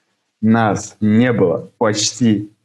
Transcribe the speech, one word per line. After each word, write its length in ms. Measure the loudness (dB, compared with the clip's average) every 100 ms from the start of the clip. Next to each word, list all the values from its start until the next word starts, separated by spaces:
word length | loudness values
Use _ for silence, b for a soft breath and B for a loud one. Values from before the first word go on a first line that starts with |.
| B B _ -4
Нас 540 | 0 2 2 -2 -8 -4
не 320 | 0 2 2
было 380 | 2 0 -2 -8 -4
почти, 720 | -2 -2 -4 -2 0 0 -4 _